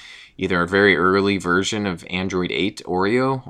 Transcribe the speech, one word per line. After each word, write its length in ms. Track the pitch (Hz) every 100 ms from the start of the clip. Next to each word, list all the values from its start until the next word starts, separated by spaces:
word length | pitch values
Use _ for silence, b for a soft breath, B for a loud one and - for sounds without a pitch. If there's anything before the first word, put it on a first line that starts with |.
| B B B -
either 240 | 92 90
a 60 | 87
very 280 | 98 101 87
early 440 | 90 95 98 98
version 480 | 87 90 98 110 101
of 180 | 90 -
Android 440 | 90 95 92 90
eight 320 | 62 92 - -
Oreo 640 | 90 95 120 131 131 -